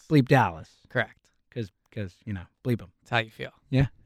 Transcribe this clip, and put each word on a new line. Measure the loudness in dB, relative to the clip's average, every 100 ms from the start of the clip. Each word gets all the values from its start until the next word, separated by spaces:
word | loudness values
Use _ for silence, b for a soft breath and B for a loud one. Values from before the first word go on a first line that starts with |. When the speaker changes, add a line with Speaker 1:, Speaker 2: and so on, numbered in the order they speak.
| 2
Speaker 1:
Bleep | 2 6
Dallas. | 4 4 -2 -16 _ _
Speaker 2:
Correct. | -6 -6 _ _ _ _
Speaker 1:
'Cause, | -12 -12 _ _
'cause, | -14 -14 -14
you | -12
know, | -12 -12 _
bleep | -4 -4
'em. | -6 _
Speaker 2:
That's | _
how | -4
you | -4
feel. | -10 -14 -14 _
Speaker 1:
Yeah. | 0 0 -2